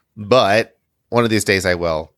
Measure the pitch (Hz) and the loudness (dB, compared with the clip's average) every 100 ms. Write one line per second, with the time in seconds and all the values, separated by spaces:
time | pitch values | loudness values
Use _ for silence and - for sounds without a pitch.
0 | _ - 104 127 101 107 117 _ _ _ | _ -18 0 2 4 0 -2 _ _ _
1 | _ 117 117 107 104 95 90 87 85 78 | _ -2 0 0 0 0 0 -2 -2 -4
2 | 82 | -8